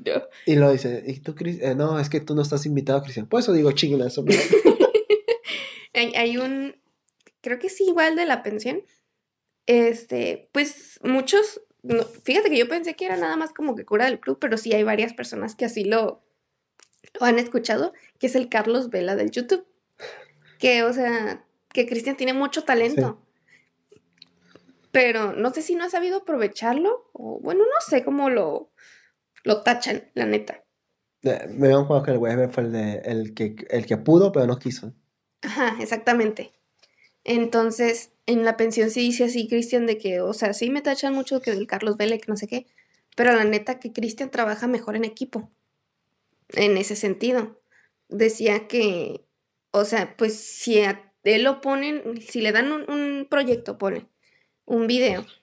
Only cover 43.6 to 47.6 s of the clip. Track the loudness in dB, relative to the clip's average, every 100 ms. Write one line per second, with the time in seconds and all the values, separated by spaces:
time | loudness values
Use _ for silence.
43.6 | -2 -8 -8 -6 -6 -4 -6 -2 -2 -2
44.6 | -2 -2 -2 -4 -4 -6 -10 -10 -12 _
45.6 | _ _ _ _ _ _ _ _ _ 0
46.6 | 2 2 0 -4 -4 -2 0 0 -2 -10